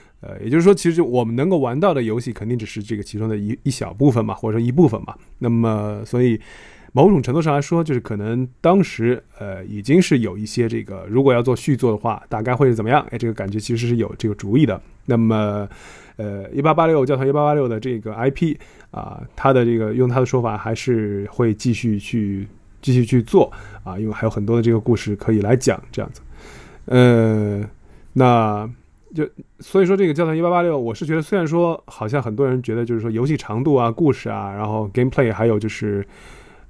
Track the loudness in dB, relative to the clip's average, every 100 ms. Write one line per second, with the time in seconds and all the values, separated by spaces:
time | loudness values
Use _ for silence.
0 | -20 _ -16 -10 -2 4 6 4 4 2
1 | 2 0 0 0 0 0 0 0 0 0
2 | 0 -2 -4 -8 -4 -6 -6 -10 -8 -8
3 | -8 -6 -4 -4 -4 -4 -4 -4 -6 0
4 | 2 2 0 -4 -4 -2 0 4 4 2
5 | -8 -16 -18 -6 -2 2 2 0 -4 -8
6 | -4 0 2 2 -4 -20 -20 -20 -4 4
7 | 6 6 2 0 0 0 0 -2 0 -2
8 | -4 -6 -4 -4 -4 -2 2 4 2 0
9 | 0 -2 -6 -16 -12 -12 -12 -8 2 4
10 | 4 2 0 -6 -6 -2 -2 -2 -8 -12
11 | -4 2 4 4 2 -2 0 0 0 -2
12 | -4 -6 -6 -6 -2 2 2 2 2 0
13 | 0 -6 -6 -6 -6 -6 -4 -4 0 -2
14 | -2 -4 -6 -4 0 2 2 0 -8 -12
15 | -2 2 2 2 0 -4 -6 -12 -20 -20
16 | -20 -12 -10 -10 -10 -2 0 2 4 4
17 | 2 0 0 2 2 2 0 -2 -4 -6
18 | -8 -4 -2 0 -2 -4 -10 -20 -18 -14
19 | -12 -12 -16 -2 2 4 4 2 0 0
20 | 0 2 0 0 -2 -4 -6 -6 -2 -2
21 | -2 -4 -6 -2 0 0 -2 -2 0 -2
22 | -4 -4 -2 -4 -8 -16 -20 -10 0 2
23 | 4 2 4 4 4 0 -18 -16 -12 -8
24 | -8 -4 -4 -2 0 2 4 2 2 0
25 | 0 -6 0 0 4 2 2 -2 -4 -10
26 | -10 -12 -20 -20 -20 -20 -20 -20 0 4
27 | 6 6 4 2 0 -4 -6 -12 -20 -20
28 | -6 2 4 4 2 -2 -8 -14 _ _
29 | _ -6 -6 -8 -20 _ -2 2 4 4
30 | 2 2 0 0 0 2 2 0 -2 -4
31 | -2 -2 0 -2 0 2 2 0 -8 -10
32 | -4 -2 -2 0 0 0 -2 -4 -2 -4
33 | -2 -2 0 -2 -4 -2 2 2 2 2
34 | 0 0 -4 -8 -8 -6 -6 -4 -4 0
35 | 0 2 0 2 2 2 -2 -6 -4 -4
36 | -6 -12 -20 -20 -20 -20 -20